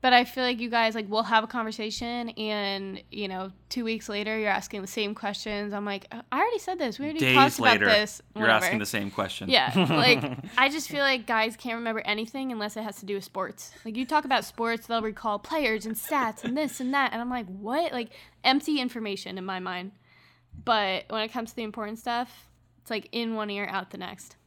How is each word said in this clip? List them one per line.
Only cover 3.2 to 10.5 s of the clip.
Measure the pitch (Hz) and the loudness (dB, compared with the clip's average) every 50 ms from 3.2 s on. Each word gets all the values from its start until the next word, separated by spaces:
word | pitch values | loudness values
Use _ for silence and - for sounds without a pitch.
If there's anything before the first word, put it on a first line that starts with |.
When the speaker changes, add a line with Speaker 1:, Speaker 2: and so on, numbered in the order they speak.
| 208 190 | -6 -4
Speaker 1:
know, | 190 185 190 190 185 - _ _ | -4 -6 -6 -8 -10 -16 _ _
two | - 254 233 | -6 -4 -2
weeks | 220 226 220 220 - | -2 -2 -4 -4 -6
later | 208 202 208 214 220 220 | -4 -4 -2 -2 -2 0
you're | 214 208 | 2 2
asking | 190 202 190 - - 208 190 | 2 0 0 -4 -8 -8 -8
the | |
same | 202 - 240 214 202 214 | -6 -4 -2 -2 -2 -2
questions. | - - 202 202 - - 220 208 202 208 208 202 | -4 -6 -6 -6 -6 -6 -6 -4 -4 -4 -4 -6
I'm | 202 202 | -6 -4
like, | 208 202 196 - - - | -4 -6 -6 -8 -12 -14
"Uh, | 226 - _ | -14 -10 _
I | - 269 | 0 0
already | 359 480 480 392 | 2 2 0 -2
said | - - 370 370 | -4 -4 -4 -2
this. | 311 240 214 - | -2 -4 -4 -4
We | 180 | -6
already | 202 208 220 | -6 -2 2
Speaker 2:
Days | 233 262 254 | 4 6 8
Speaker 1:
talked | 254 262 269 - - | 8 8 8 6 4
about | 117 - - | 6 6 6
Speaker 2:
later, | - 104 | 6 6
Speaker 1:
this." | 98 - 208 214 208 - - - _ _ | 6 6 6 4 2 -6 -14 -18 _ _
Speaker 2:
you're | 208 220 | 2 6
Speaker 1:
Whatever. | 220 - 214 190 | 6 6 6 6
Speaker 2:
asking | 175 190 - | 4 2 0
the | 104 | -2
same | - - 107 101 101 | 0 -2 -2 -4 -2
question. | - - 101 92 - - - 95 | -2 -2 -2 -2 -2 -6 -2 4
Speaker 1:
Yeah. | - 220 135 123 - | 4 4 6 6 4
Speaker 2:
<laughs> | 190 180 135 170 | 4 4 6 6
Speaker 1:
Like, | 156 226 254 247 - 104 143 127 - - 185 | 6 6 6 6 6 4 -4 -4 -6 -8 -2